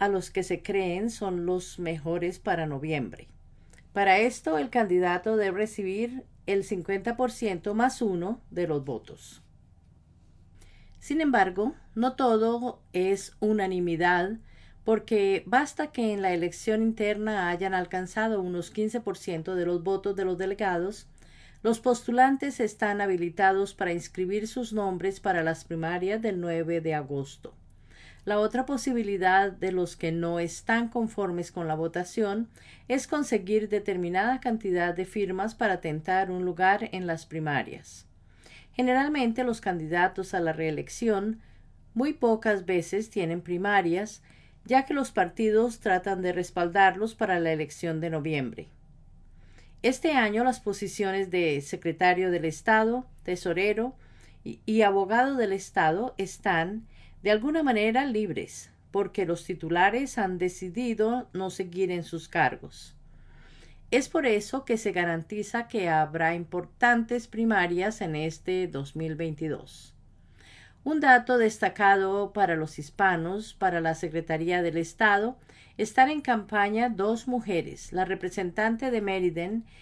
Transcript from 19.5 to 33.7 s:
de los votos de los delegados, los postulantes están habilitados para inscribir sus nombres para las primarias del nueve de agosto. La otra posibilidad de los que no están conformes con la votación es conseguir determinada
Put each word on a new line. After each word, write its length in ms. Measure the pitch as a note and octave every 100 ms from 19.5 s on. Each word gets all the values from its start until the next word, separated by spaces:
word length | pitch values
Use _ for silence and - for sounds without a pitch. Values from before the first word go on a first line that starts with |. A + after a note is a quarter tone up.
| F3+
de 100 | F3
los 180 | F3
votos 320 | F3 F#3+ - -
de 100 | F#4+
los 120 | F3
delegados, 720 | C#4 G4 G3 E3+ F#3 A3 - - - - - -
los 180 | A3 A3+
postulantes 800 | B3+ A#3+ - A#3+ C4 C4+ C#4+ -
están 400 | G#3+ - G#3 G3+
habilitados 720 | G3 F3+ E3+ E3 F#3+ F#3+ G3
para 200 | - F3
inscribir 540 | E3+ - - F#3 G#3 A3
sus 260 | B3+ A3+
nombres 460 | G#3+ G3 F3+ F#3+ F#3+
para 240 | G3 F3
las 200 | D#3+ D#3+ -
primarias 560 | E3 D#3+ F3+ F#3 A3
del 200 | A3 F3+
nueve 400 | F3 E3 D#3+ E3+
de 140 | D#3+ D3+
agosto. 580 | C3+ C#3 C3+ - - - - - - - - - -
La 140 | G#3
otra 260 | G#3+ A#3+ B3+
posibilidad 840 | C4+ C4+ A#3+ G3+ G3 F#3 F#3+ G3
de 200 | F#3+ F#3+
los 240 | F3+ F3 -
que 160 | E3
no 280 | E3 E3+ E3+
están 500 | E3+ - - A#3 A#3
conformes 600 | A#3+ A3 - F#3+ F3 E3+
con 160 | F3+ D#3+
la 80 | D#3
votación 720 | E3 F3+ F3+ A3+ G3+ G#3+ A#3 - - - -
es 200 | C4+ -
conseguir 640 | D4+ C#4+ G#3+ F#3 G#3+
determinada 720 | G#3